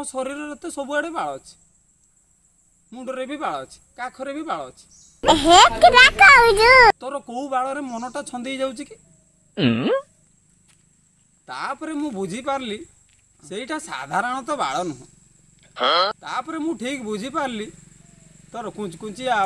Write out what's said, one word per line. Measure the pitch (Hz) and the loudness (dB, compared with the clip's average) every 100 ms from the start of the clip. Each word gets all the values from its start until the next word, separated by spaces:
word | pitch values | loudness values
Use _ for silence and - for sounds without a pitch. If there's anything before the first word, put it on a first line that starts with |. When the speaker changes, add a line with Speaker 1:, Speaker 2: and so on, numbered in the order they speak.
| 277 | -10
Speaker 1:
ଶରୀରରେ | 262 262 285 294 285 | -8 -8 -8 -12 -12
ତ | 339 | -12
ସବୁଆଡ଼େ | 285 269 294 330 302 | -10 -6 -4 -4 -6
ବାଳ | 151 135 | -8 -8
ଅଛି, | - - _ _ _ _ _ _ _ _ _ _ _ _ _ | -14 -20 _ _ _ _ _ _ _ _ _ _ _ _ _
ମୁଣ୍ଡରେ | 240 254 254 254 | -16 -10 -10 -8
ବି | 294 | -8
ବାଳ | 240 143 131 | -6 -8 -10
ଅଛି, | - _ - | -18 _ -12
କାଖରେ | 247 - 269 285 | -12 -10 -10 -10
ବି | 311 | -8
ବାଳ | 170 131 | -8 -10
ଅଛି। | - - _ _ _ | -16 -20 _ _ _
Speaker 2:
ହେ, | - 311 294 359 554 - | 2 2 6 6 6 6
କିରା | 719 494 539 - | 6 8 8 8
କହୁଛୁ? | 392 494 466 403 453 523 466 - | 8 10 8 6 6 8 8 4
Speaker 1:
ତୋର | 254 277 262 | -2 -10 -8
କୋଉ | 240 277 | -8 -4
ବାଳରେ | 262 262 277 | -2 -2 -6
ମନଟା | 269 233 247 277 277 | -8 -8 -10 -10 -10
ଛନ୍ଦି | 247 240 | -10 -8
ହେଇଯାଉଛି | 269 269 254 285 | -6 -6 -8 -14
କି? | - _ _ _ _ _ - | -18 _ _ _ _ _ 0
Speaker 3:
ଉଁ? | 135 113 - 539 554 _ _ _ _ _ _ _ _ _ _ _ _ _ - | 0 2 0 -2 -4 _ _ _ _ _ _ _ _ _ _ _ _ _ -16
Speaker 1:
ତାପରେ | 131 190 269 311 302 | -10 -8 -8 -8 -6
ମୁଁ | 302 196 | -6 -6
ବୁଝିପାରିଲି, | 190 220 269 277 247 208 339 _ _ _ _ _ | -6 -6 -6 -6 -6 -10 -14 _ _ _ _ _
ସେଇଟା | - 196 262 311 - | -16 -12 -10 -10 -10
ସାଧାରଣତଃ | 135 139 170 240 262 254 285 | -12 -6 -4 -4 -6 -6 -6
ବାଳ | 151 143 180 | -4 -4 -6
ନୁହଁ। | 127 - _ _ _ _ _ _ - | -8 -16 _ _ _ _ _ _ -4
Speaker 3:
ହଁ? | 127 165 190 - | 0 0 0 -4
Speaker 1:
ତାପରେ | 143 202 254 320 | -10 -10 -8 -8
ମୁଁ | 311 262 | -6 -6
ଠିକ୍ | 240 277 | -8 -8
ବୁଝିପାରିଲି, | 214 208 254 311 269 220 220 - - _ _ _ _ _ _ | -8 -8 -8 -6 -6 -6 -10 -16 -20 _ _ _ _ _ _
ତୋର | 226 214 | -14 -12
କୁଞ୍ଚକୁଞ୍ଚିଆ | 180 202 165 214 196 254 220 | -10 -10 -10 -14 -8 -2 0